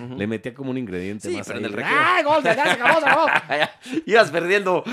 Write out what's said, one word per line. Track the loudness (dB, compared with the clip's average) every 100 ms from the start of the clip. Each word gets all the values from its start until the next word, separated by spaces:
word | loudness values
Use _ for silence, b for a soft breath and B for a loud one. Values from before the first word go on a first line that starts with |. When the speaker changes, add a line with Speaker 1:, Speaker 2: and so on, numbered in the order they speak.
Speaker 1:
Ujú. | -12 -6
Speaker 2:
le | -4
metía | -4 -8
como | -10 -8
un | -6
ingrediente | -6 -6 -8 -8 -8
Speaker 1:
Sí, | -8
Speaker 2:
más | -8
Speaker 1:
pero | -8
Speaker 2:
ahí. |
Speaker 1:
en | -6
el | -6
recreo. | -2 0
Speaker 2:
¡Ah, | 2 2
gol! | 2 2
¡Ya, | 2 2
ya |
se | 2
acabó, | 2 4 4
se | 4
acabó! | 4 4
Speaker 1:
<laughs> | 0 0 -2 -2 -4 -10 -6 2
Ibas | 4 4
perdiendo | 2 0 2 2 0 -2